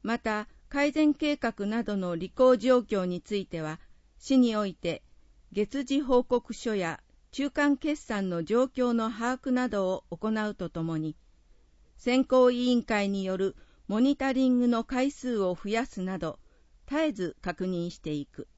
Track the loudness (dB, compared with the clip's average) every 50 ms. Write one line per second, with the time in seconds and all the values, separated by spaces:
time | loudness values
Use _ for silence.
0 | -2 -4 -4 -2 -2 -4 -4 -4 -6 -10 -16 -20 -18 -6 -2 0 0 0 2 4
1 | 2 2 2 2 0 -2 -2 0 -2 -4 -4 -4 -6 -4 -2 -2 -2 -2 -2 -2
2 | -2 -2 -4 -4 -6 -8 2 6 6 6 6 6 6 4 4 4 4 0 -2 -2
3 | 0 -2 -4 -6 _ -4 -4 -4 -4 -6 -8 -6 -6 -6 -8 -10 -14 -20 -20 -20
4 | _ _ _ -20 -2 4 6 6 6 6 4 0 -2 -2 -6 _ -4 -4 -4 -4
5 | _ -20 -20 -20 -20 -20 -20 -20 -20 -8 -4 -4 -4 -2 -4 -6 -2 0 0 0
6 | 2 4 4 4 4 2 -2 -2 -2 -4 -14 -8 -4 -4 -2 -2 -2 -2 -4 -8
7 | _ _ -20 _ _ _ -6 -4 -4 -2 _ 2 2 2 2 2 0 -4 -4 -4
8 | -4 -6 -4 -4 -2 -2 -4 -4 -2 0 2 2 2 0 _ -2 0 0 0 0
9 | -2 -4 -4 -4 -4 -4 -4 -4 -2 -2 0 0 0 0 -2 -2 0 0 -2 -4
10 | _ _ -12 -6 -4 -2 -2 -2 -2 -4 -4 -6 -10 -8 -6 -6 -4 -4 -4 -4
11 | -6 -6 -8 -12 _ -20 _ _ _ _ -20 _ _ _ _ _ -20 _ _ -6
12 | -2 0 2 2 2 4 6 6 6 6 4 4 2 2 2 2 0 0 0 0
13 | 0 0 -2 -2 -2 -4 -2 -2 -2 -2 -4 -6 -20 _ _ _ _ -4 0 2
14 | 2 2 2 0 -2 -2 0 2 2 2 4 4 4 2 2 0 -2 -2 -2 0
15 | 0 -2 -2 -6 -6 -4 -2 0 0 0 -2 -4 -4 -4 -2 -2 -2 -4 -6 -6
16 | -6 -4 -4 -4 -6 -8 -8 -10 -20 -20 _ _ _ _ -20 _ _ -6 -2 0
17 | 0 -2 -2 -2 -6 -6 -6 _ -8 -8 -6 -4 -4 -4 -4 -4 -4 -6 -8 -10
18 | -8 -6 -6 -6 -6 _ -14 -16 -16 _ _